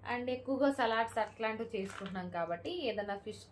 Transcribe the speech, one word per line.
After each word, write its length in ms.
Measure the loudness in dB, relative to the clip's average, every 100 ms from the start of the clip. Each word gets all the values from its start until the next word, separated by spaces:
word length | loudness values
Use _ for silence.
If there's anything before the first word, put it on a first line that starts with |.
| -2 -2
And 120 | 0
ఎక్కువగా 420 | -2 0 4 4
సలాడ్స్ 460 | 6 4 4 2 2
అట్లాంటివి 640 | -2 0 -2 0 -2 -2
చేసుకుంటున్నాం 480 | -4 -6 -6 -4 -4
కాబట్టి 560 | -2 0 -2 -2 -2 0
ఏదైనా 300 | 0 -2 -4
ఫిష్ 260 | -6 -12 -4